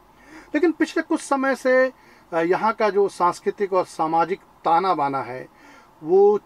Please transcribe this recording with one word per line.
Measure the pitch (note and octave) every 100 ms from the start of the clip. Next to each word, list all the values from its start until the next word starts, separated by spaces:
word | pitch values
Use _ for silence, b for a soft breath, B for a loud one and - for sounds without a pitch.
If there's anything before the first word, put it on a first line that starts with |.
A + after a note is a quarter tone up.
| _ B B B B D4+
लेकिन | E4+
पिछले | D#4 D#4+ E4
कुछ | D#4+ D#4+
समय | - C#4 C4+ B3
से, | C4 B3+ C4 - b b b
अ, | E3
यहाँ | E3+ F3+ G#3+
का | A3 G#3+
जो | G3 G3
सांस्कृतिक | - F3+ F3+ G3+ F#3 G3
और | F#3 -
सामाजिक | - D#3+ E3 E3+ F#3+
ताना | - _ D#3+ E3 F#3+
बाना | E3 C#3+ C3+
है, | A#2 B2+ - B B B B _
वो | D#3 F#3+ G3+ G#3